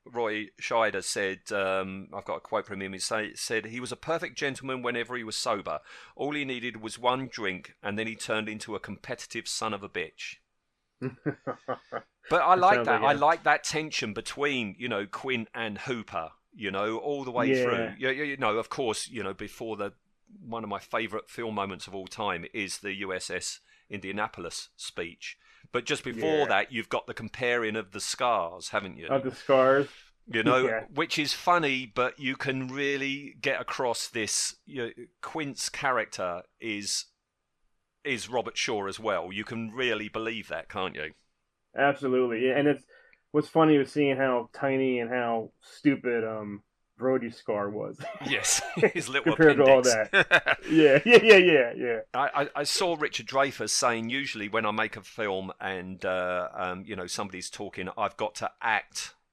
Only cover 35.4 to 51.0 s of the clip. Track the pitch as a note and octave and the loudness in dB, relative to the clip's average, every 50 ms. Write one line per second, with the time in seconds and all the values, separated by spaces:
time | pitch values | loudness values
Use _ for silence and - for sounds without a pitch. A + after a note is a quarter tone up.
35.4 | D3+ C#3 B2 - - - - - - C#3 B2+ A#2 G#2+ - - - F#2+ F2+ F2 F2 | -6 -6 -6 -8 -8 -8 -6 -2 0 0 2 0 0 -2 -4 -4 -4 -4 -4 -6
36.4 | - _ _ _ - A2+ G#2+ G2+ G2+ F#2+ - - - - _ _ _ _ _ _ | -10 _ _ _ -8 -6 -6 -4 -4 -4 -4 -6 -6 -8 _ _ _ _ _ _
37.4 | _ _ _ _ _ _ _ _ _ _ _ _ - D3 C3 A2 F#2+ G2+ B2 A#2+ | _ _ _ _ _ _ _ _ _ _ _ _ -6 -6 -6 -6 -4 -4 -2 -2
38.4 | G2+ A#2 - - - - A#2 G#2 G2 G2 G2 - A2 A2 G2 E2+ E2 F2+ G2 G2+ | -2 -2 -4 -4 -2 -2 -2 -2 -2 -4 -6 -4 -2 0 0 0 -2 -4 -6 -8
39.4 | G#2+ - A#2+ A2+ A2+ A2 G#2+ B2+ C3 B2 A2 G#2+ G#2+ G#2 - A2 A2+ A2+ A2+ A2 | -8 -8 -8 -8 -8 -8 -4 -2 0 0 0 -2 -4 -6 -6 -6 -4 -4 -6 -8
40.4 | F#2+ - D#2 E2 - - - G#2 F#2+ F2+ - - D#2 D#2+ - _ _ _ _ _ | -8 -8 -8 -8 -8 -8 -6 -6 -6 -4 -6 -8 -10 -10 -12 _ _ _ _ _
41.4 | _ _ _ _ _ _ - - C3+ C#3+ C#3 C#3 C#3+ C3 B2+ B2+ B2+ B2 A#2 A2+ | _ _ _ _ _ _ -2 2 2 2 2 0 0 0 2 2 2 2 0 0
42.4 | B2+ C3 B2+ C#3+ D3+ D3 C#3 - - _ - - _ _ _ _ _ _ - D3+ | 0 2 2 4 4 2 2 0 -4 _ -20 -20 _ _ _ _ _ _ -2 -2
43.4 | D3 - - D#3+ D#3+ D#3 D3+ C#3+ C3+ C#3 - D3+ D3 C#3 C3+ B2+ C3+ C3 B2+ A#2+ | -2 2 4 4 6 8 6 6 4 2 0 0 2 2 2 2 2 2 2 0
44.4 | A#2 - - - - C3+ C3+ C3 C3+ C3 B2+ B2 A#2 A#2 B2 B2 A#2+ A#2 A#2 A2+ | -2 -4 -6 -4 -2 0 2 2 2 2 0 0 -2 -2 -2 -2 0 0 0 -2
45.4 | A2 - - _ _ - - - - D3 C#3 B2 B2 B2 A#2+ A#2 A2 A2 A2 A2 | -2 -6 -12 _ _ -20 -10 0 2 2 2 4 2 -2 0 0 0 -2 -4 -6
46.4 | G#2+ G#2 G2+ G2+ - _ _ _ _ _ _ - A#2 C3 C3 C3 A#2 A2+ A#2 - | -8 -8 -10 -12 -14 _ _ _ _ _ _ -2 0 2 2 2 0 -4 -10 -8
47.4 | - - A2 G#2 G2+ G#2 G#2+ G#2 G#2 G2+ G2+ - - - - - - - C#3+ G2+ | -4 -2 -2 0 -2 -2 -4 -6 -6 -8 -8 -10 -10 -12 -10 -8 -4 -2 0 0
48.4 | - - - - - - - - - - - E3+ - B2 C3 C#3 - E3 - - | 2 2 0 0 -2 -4 0 2 4 4 4 0 -4 -2 -2 0 2 2 6 8
49.4 | D#3+ D3+ C#3+ C3+ C#3+ C3 C3+ C3 B2 B2+ A#2 A2 G#2+ - - G3 E3+ - F3+ - | 8 8 10 10 10 10 10 10 8 6 4 4 2 4 4 4 6 6 6 6
50.4 | - - C#3+ - - - D#3 D#3 D#3 C#3+ C3+ D3 | 6 4 0 0 0 4 6 8 10 10 8 8